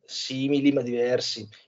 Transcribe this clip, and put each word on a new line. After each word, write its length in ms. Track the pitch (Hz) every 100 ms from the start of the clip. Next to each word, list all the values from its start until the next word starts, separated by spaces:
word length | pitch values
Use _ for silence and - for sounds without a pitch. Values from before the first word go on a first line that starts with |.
| -
simili 680 | - - 131 139 143 139
ma 100 | 139
diversi. 680 | 123 120 123 123 - 117 104 -